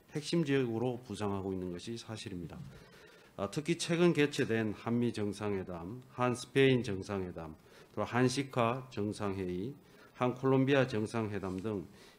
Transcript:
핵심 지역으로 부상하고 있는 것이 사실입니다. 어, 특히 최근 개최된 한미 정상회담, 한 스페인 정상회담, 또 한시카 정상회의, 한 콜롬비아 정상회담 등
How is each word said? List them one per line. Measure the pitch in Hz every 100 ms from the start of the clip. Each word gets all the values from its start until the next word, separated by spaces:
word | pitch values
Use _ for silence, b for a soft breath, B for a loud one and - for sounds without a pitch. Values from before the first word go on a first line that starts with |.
| -
핵심 | 151 147 170
지역으로 | 143 139 123 113 123 120 -
부상하고 | 101 104 98 95
있는 | 95 90
것이 | 87 117 117
사실입니다. | - 110 104 90 82 - - - - B B B B -
어, | 98
특히 | - - 170
최근 | - 165 175
개최된 | 147 143 147 107 113 110 98
한미 | 117 120 120
정상회담, | 113 104 95 104 98 90 85 87 123 -
한 | - 123
스페인 | 117 - 139 135 127
정상회담, | 110 95 95 98 90 82 80 78 B B B
또 | -
한시카 | 101 117 127 131 135 127 113 131 131
정상회의, | - 104 98 104 98 92 90 110 143 B B B
한 | - 123
콜롬비아 | 120 135 135 135 139 127
정상회담 | 107 107 117 107 101 92 92
등 | 110 101 80 B B